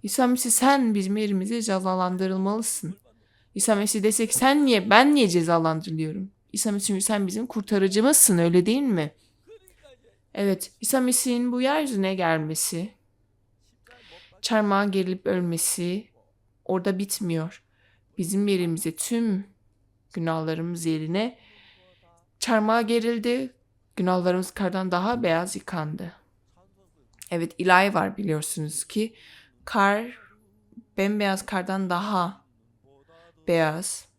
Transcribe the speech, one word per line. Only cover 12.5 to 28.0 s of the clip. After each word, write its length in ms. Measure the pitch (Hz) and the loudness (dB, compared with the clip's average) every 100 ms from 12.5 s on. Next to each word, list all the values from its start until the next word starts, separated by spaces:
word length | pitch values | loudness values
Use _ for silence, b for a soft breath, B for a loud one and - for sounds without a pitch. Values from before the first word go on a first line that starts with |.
| 156 - 170 202 _ _ _ _ _ _ _ _ _ _ B B B B _ | -4 -4 -4 -8 _ _ _ _ _ _ _ _ _ _ B B B B _
çarmıha 440 | - 220 208 196 202 | 0 2 2 2 2
gerilip 420 | 190 185 185 196 | 0 -2 -4 -2
ölmesi 800 | 190 175 165 - - 175 190 226 _ _ _ _ _ - | -2 -2 -2 -2 -2 -4 -6 -8 _ _ _ _ _ -4
orada 340 | 185 190 190 | -2 -2 -4
bitmiyor. 640 | 196 - 185 165 160 - _ _ _ _ _ - | -4 -4 -2 -2 -4 -10 _ _ _ _ _ -8
Bizim 300 | 175 196 202 | -4 0 0
yerimize 480 | 196 175 160 160 160 | 0 0 -2 -6 -6
tüm 520 | - 233 233 190 196 _ _ _ _ _ _ | -4 -2 0 -2 -4 _ _ _ _ _ _
günahlarımız 720 | - 165 160 160 160 165 175 165 | -6 -4 -2 -4 -4 -6 -6 -4
yerine 520 | 160 156 185 233 247 b b b b b b b _ _ _ | -4 -2 -2 -4 -6 b b b b b b b _ _ _
çarmıha 400 | - 220 208 226 | 0 2 4 2
gerildi. 720 | 220 233 226 233 233 247 262 _ _ _ _ - | 2 0 0 -2 -2 -4 -6 _ _ _ _ -4
Günahlarımız 560 | 180 180 180 185 185 | 0 2 2 0 -4
kardan 400 | - 196 190 185 | -4 -4 -2 -2
daha 320 | 180 196 240 | -2 0 -2
beyaz 320 | 220 165 180 196 | 0 0 -2 -8
yıkandı. 580 | - 175 151 156 175 - _ _ _ _ _ _ _ _ _ _ - | -8 -8 -8 -8 -12 -16 _ _ _ _ _ _ _ _ _ _ -8
Evet, 240 | 175 165 - | -4 -4 -4
ilahi 360 | 180 180 196 | 4 6 6
var 240 | 202 | 2